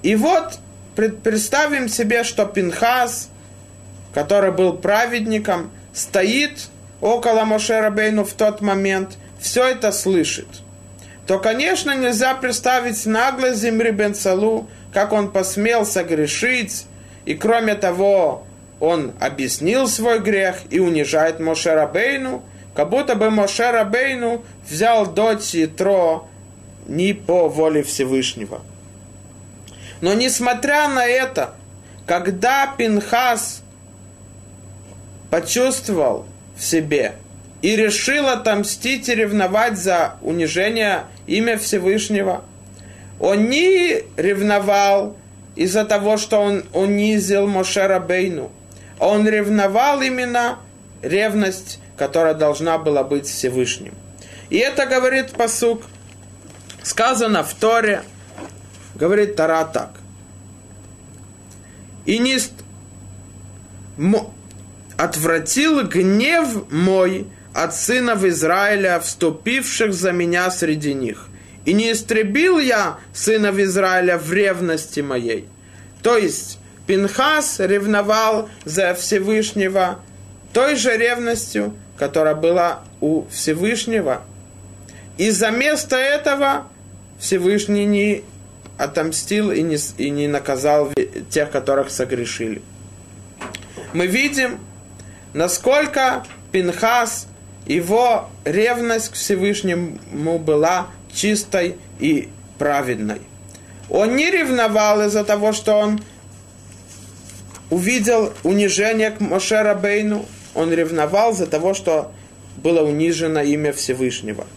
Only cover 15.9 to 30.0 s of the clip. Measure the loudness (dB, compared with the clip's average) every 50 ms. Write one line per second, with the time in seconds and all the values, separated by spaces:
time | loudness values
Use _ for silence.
15.9 | -2 -4 -2 0 0 0 0 -2 -2 -2 0 0 0 0 -2 -6 -8 -12 -12 -14
16.9 | -20 -20 -20 -20 -20 -12 -8 -8 -6 -2 0 2 2 2 2 0 0 0 0 -2
17.9 | 0 2 2 4 4 4 4 2 0 -4 -10 -18 -20 -20 -20 -20 -6 -2 0 0
18.9 | 2 0 -2 -4 -6 -4 -4 -4 -2 -4 -4 -4 -4 -2 0 0 2 2 2 0
19.9 | 0 0 2 2 2 2 2 0 2 2 2 0 -2 -6 -10 -2 0 2 2 2
20.9 | 2 0 0 2 2 2 2 2 0 0 -2 -2 -2 0 2 2 4 4 2 2
21.9 | 0 0 0 0 0 -2 -4 -6 -6 -8 -10 -16 -20 -20 -20 -10 -2 -2 0 2
22.9 | 0 0 2 0 0 2 2 2 4 2 2 2 0 0 0 2 2 2 2 2
23.9 | 0 0 0 0 -2 -2 -2 -4 -4 -4 -8 -14 -20 -20 -14 -10 -2 0 2 4
24.9 | 4 4 2 2 0 2 2 2 2 0 -4 -4 0 0 0 0 0 -2 2 2
25.9 | 4 4 4 2 2 0 -4 -16 -20 -20 -20 -20 -20 -20 -20 -20 -20 -18 -12 -6
26.9 | -2 0 2 2 0 0 0 2 4 4 4 4 2 2 2 4 2 2 0 0
27.9 | -2 -2 0 2 2 0 0 -2 -6 -8 -10 -10 -12 -14 -14 -18 -20 -20 -20 -20
28.9 | -20 -20 -20 -20 -20 -20 -20 -20 -20 -20 -20 -20 -20 -20 -20 -20 -20 -20 -20 -20
29.9 | -12 -4